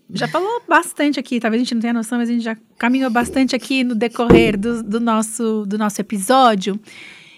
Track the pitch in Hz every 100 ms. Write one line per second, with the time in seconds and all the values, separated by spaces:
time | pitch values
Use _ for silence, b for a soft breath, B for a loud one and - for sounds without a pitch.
0 | - 180 - 320 392 466 - 320 330 -
1 | 294 269 - 233 226 226 240 233 233 240
2 | 220 240 233 240 226 220 _ - 233 262
3 | 254 240 240 262 254 254 - 262 247 214
4 | 233 240 233 226 226 202 233 233 220 226
5 | 233 220 220 - 220 220 202 214 208 208
6 | 202 202 190 262 247 202 190 208 B B
7 | B B B